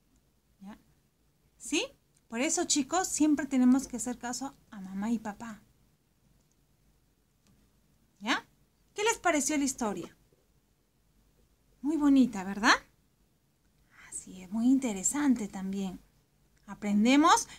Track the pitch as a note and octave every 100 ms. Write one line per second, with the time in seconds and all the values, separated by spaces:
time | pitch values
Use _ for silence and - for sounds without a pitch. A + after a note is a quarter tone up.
0 | _ _ _ _ _ _ F#3+ A3 _ _
1 | _ _ _ _ _ _ - D#4+ C5+ _
2 | _ _ - A3+ D4 F4+ D#4 D4 B3+ E4+
3 | F#4 - D#4 D4 D4 C4 B3 C4+ C#4 A#3+
4 | B3 A#3+ A#3+ B3 C4+ - _ G#3+ F#3 G3
5 | G#3+ A#3 A3 G3+ A#3 G3+ _ _ _ _
6 | _ _ _ _ _ _ _ _ _ _
7 | _ _ _ _ _ _ _ _ _ _
8 | _ - G#3 F#4 - _ _ _ _ -
9 | G#4+ A#4 F4 D#4 - D4+ C#4 - A3 F#3+
10 | - _ _ _ _ _ _ _ _ _
11 | _ _ _ _ _ _ _ _ C4+ D#4
12 | C#4+ C#4 B3 G3+ F#3 G3 A#3 A#4 - _
13 | _ _ _ _ _ _ _ _ _ -
14 | - - - F#3 F#3 A3 A#3+ C4+ C4 F#3+
15 | F#3+ C#4+ D4 A3 G3+ G3 F#3+ G3 F#3+ F#3
16 | _ _ _ _ _ _ - G3 G#3 G3+
17 | A3+ C#4 E4 A4+ -